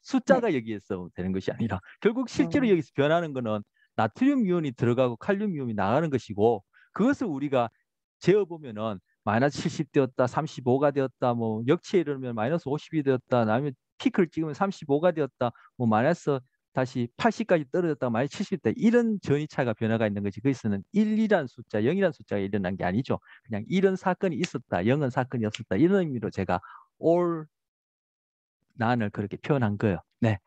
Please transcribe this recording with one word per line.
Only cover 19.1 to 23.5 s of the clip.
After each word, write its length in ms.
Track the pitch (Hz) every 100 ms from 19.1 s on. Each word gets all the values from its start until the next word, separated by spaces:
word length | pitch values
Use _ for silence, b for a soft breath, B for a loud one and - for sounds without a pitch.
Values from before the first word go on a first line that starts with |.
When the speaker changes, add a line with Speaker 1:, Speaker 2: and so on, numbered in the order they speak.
| 208
Speaker 1:
전이차가 520 | - 143 151 - 123
변화가 340 | 107 110 113 110
있는 160 | 101
거지. 180 | 101 98
거기서는 420 | 131 131 113 98 -
일이란 560 | 196 214 214 220 196 131
숫자, 360 | - - 110
영이란 280 | 113 190 190
숫자가 280 | 131 - 101
일어난 340 | 98 104 95 95
게 80 |
아니죠. 360 | 90 98 135 101 B B
그냥 200 | -